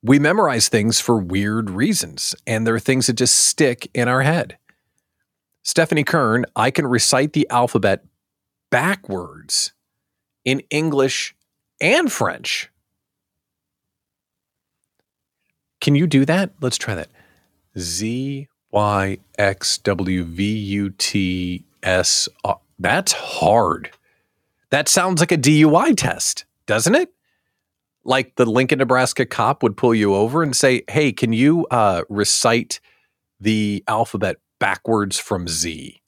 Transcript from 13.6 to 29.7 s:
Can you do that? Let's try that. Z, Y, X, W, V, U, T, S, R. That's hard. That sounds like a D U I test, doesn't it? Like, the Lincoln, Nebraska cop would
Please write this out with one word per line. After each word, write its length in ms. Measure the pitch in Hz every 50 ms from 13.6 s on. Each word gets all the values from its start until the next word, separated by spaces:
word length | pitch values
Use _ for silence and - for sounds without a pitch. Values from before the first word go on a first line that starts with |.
| _ _ _ _ _ _ _ _ _ _ _ _ _ _ _ _ _ _ _ _ _ _ _ _ _ _ _ _ _ _ _ _ _ _ _ _ _ _ _ _ _ _ _ _
Can 140 | - - 143
you 120 | 143 170 175
do 180 | 139 135 135
that? 260 | 139 160 180 196 175 _ _
Let's 180 | - 127 117 -
try 160 | - - 107
that. 140 | 87 80 - _ _ _ _ _ _ _ _ _ _ _ _ _ 98
Z, 720 | 87 85 85 90 107 113 117 127 135 139 139 135 139 - _ _ _ _
Y, 460 | - 104 104 104 104 98 95 95 95 95 _ _ _ -
X, 400 | 104 98 98 95 - - - -
W, 460 | _ - 101 87 98 90 95 90 87
V, 200 | 85 82 85 98
U, 460 | 104 110 110 104 98 101 101 101 98 95 _
T, 680 | - - - 101 95 92 90 92 90 90 90 90 - _ _ _ -
S, 440 | 92 92 92 90 - - - - - _ _ _
R. 160 | - 101 - _ _ _ _
That's 340 | 92 92 113 175 190 - -
hard. 760 | - - - - - - 87 104 117 107 87 80 - - - - _ _ _ _ _ _ _ _ _ _ _ _ _ _ _
That 180 | - 143 147 -
sounds 320 | - 196 180 185 185 160
like 100 | 165 170
a 60 | 180 165
D 220 | 123 139 156 151
U 160 | 151 156 147
I 180 | 170 226 330 277
test, 500 | - - - - - - - - - - _ _ _ _
doesn't 300 | - 110 110 117 170 220
it? 180 | 302 359 - _ _ _ _ _ _ _ _ _ _ _ _ _ _ _ _ _ _ _ -
Like, 260 | 127 131 127 - _
the 100 | - 127
Lincoln, 340 | 117 107 120 131 123 156 135
Nebraska 460 | 135 117 127 127 131 123 - - 131
cop 360 | - - - 117 110 139 -
would 160 | - 117